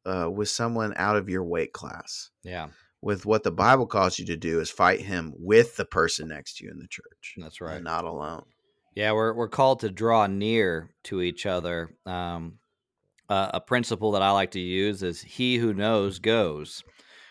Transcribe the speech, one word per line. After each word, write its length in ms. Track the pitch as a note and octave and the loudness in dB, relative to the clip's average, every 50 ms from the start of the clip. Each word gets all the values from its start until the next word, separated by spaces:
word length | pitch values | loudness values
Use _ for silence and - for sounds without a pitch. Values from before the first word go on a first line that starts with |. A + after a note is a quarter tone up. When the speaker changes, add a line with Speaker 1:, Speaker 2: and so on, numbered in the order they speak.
| - | -8
Speaker 1:
uh, 240 | F#2+ F#2 F2+ E2+ E2 | -4 -2 -2 -2 -2
with 180 | F#2+ G#2 G#2 G#2 | -2 -2 -4 -4
someone 460 | - - A#2+ A#2 A#2 A2+ A2 G#2 - | -2 -2 -2 -2 -2 -2 -2 -2 -2
out 200 | - F#2 G#2 G#2+ | -2 0 2 2
of 120 | G#2 F#2+ G2+ | 0 0 0
your 160 | F2+ F#2 F2+ | -4 -4 -2
weight 280 | E2+ E2+ E2 D#2 - | -2 -2 -2 -2 -4
class. 580 | - - - C#2 - E2+ - - - - - - _ _ | -6 -14 -14 -14 -14 -14 -14 -14 -14 -14 -14 -16 _ _
Speaker 2:
Yeah. 260 | - F2+ F2+ F2 D#2+ D2+ - _ _ _ _ - | -14 -10 -10 -10 -10 -12 -14 _ _ _ _ -10
Speaker 1:
With 240 | - G#2 G2+ F#2 - | -4 -4 -4 -2 0
what 180 | G#2 A2 G#2+ - | 2 2 2 2
the 80 | F#2+ | 0
Bible 340 | E2 E2 G2 A#2 C3 C3+ A#2+ | 2 4 6 6 6 6 4
calls 320 | - - G2+ F#2+ F#2 - - | 0 2 2 2 2 2 -2
you 80 | F2+ | -6
to 100 | F2 E2+ | -6 -6
do 220 | D#2+ E2 E2 D#2+ D#2+ | -4 -4 -2 -2 -2
is 100 | D#2+ - | -2 -4
fight 300 | - - F2+ F2+ F#2 - | 0 4 4 4 4 2
him 320 | - G2+ F#2 F2 E2 D#2 - | -2 -6 -6 -6 -6 -8 -12
with 400 | - E2 F#2 G#2+ A#2 B2 B2+ - | -8 0 6 8 8 6 6 2
the 80 | - F#2+ | -6 -6
person 440 | - - F#2 E2 E2 - - D#2+ D#2+ | -2 0 0 2 2 0 -4 -8 -10
next 280 | D#2 D2 - - - | -12 -12 -14 -16 -18
to 80 | - - | -16 -16
you 60 | - | -16
in 60 | - - | -16 -16
the 100 | - - | -16 -16
church. 460 | - - - - _ _ - - - | -16 -16 -16 -20 _ _ -20 -18 -16
Speaker 2:
That's 240 | - E2 D#2 - - | -16 -16 -16 -14 -12
right. 160 | F2+ D#2+ D#2 | -10 -10 -8
Speaker 1:
And 80 | D#2+ E2+ | -8 -6
not 200 | E2 E2 E2+ F2 | -4 -4 -2 -2
alone. 380 | E2 E2+ D2 D2+ D#2 E2 D#2+ - _ _ _ _ _ _ _ _ _ - | -4 -6 -8 -8 -8 -10 -12 -14 _ _ _ _ _ _ _ _ _ -6
Speaker 2:
Yeah, 160 | G2+ G#2 G#2+ | -2 0 2
we're, 200 | G#2+ A2 A2 A2+ A2 | 2 2 2 0 0
we're 140 | A#2 A#2 G2+ | -2 -4 -4
called 320 | - - C3+ C3+ C3 B2 | 2 4 4 4 4 2
to 100 | A2+ G#2 | 0 -6
draw 360 | F#2 F#2 A2 A#2 A#2 A2 G#2 | -4 0 2 4 6 6 4
near 640 | G2 G2 G2 G#2 A2 A#2 A2+ G#2 F2+ E2 D#2+ E2+ - _ _ - | 4 2 -2 0 2 2 2 2 2 0 -2 -6 -10 _ _ -12
to 180 | - G2+ F#2 | -6 -4 -2
each 240 | F2+ F2+ E2+ - - | -2 -2 -4 -4 -4
other. 480 | G2+ F2+ F2+ E2 F2 F2 E2+ E2+ E2 - _ - | -2 -2 -2 -2 -4 -4 -4 -6 -8 -12 _ -12
Um, 520 | F#2+ F#2 F2+ F2 E2+ F2 E2+ E2 E2 F#2 _ _ _ _ _ _ _ _ _ _ _ _ _ _ - | -8 -6 -6 -6 -6 -8 -8 -10 -12 -14 _ _ _ _ _ _ _ _ _ _ _ _ _ _ -2
uh, 220 | G2+ F#2+ G2 F#2 - | 0 0 0 0 -2
a 60 | F#2 | -4
principle 520 | - - B2+ B2 A#2 - A2+ F#2 G#2+ G#2+ | -2 0 0 0 0 -2 -4 0 0 0
that 100 | G#2 G2 | 2 4
I 80 | F#2+ G2 | 4 4
like 200 | G2 G2 F#2+ F2+ | 4 4 2 0
to 80 | - F#2+ | -2 -6
use 420 | F2+ F2+ F2+ F#2+ G2 G#2 G2+ F#2+ G2 | -4 -2 0 0 0 0 0 -2 -4
is 160 | F2 E2 - | -4 -4 -6
he 380 | - - - - B2+ B2 B2 A#2 | -12 -14 -6 -2 0 0 2 2
who 140 | A#2 A2 G2+ | 2 0 0
knows 440 | G2 G#2 A2+ A2+ G#2 G2 G2 F2+ F2+ | 0 2 2 2 2 2 0 -2 -2
goes, 640 | E2 G#2+ A2+ A#2 G2+ E2 D2 D2+ D2+ - - - - - _ _ - _ - - - - | 0 2 4 4 2 0 -2 -6 -10 -12 -14 -16 -18 -20 _ _ -20 _ -20 -20 -20 -20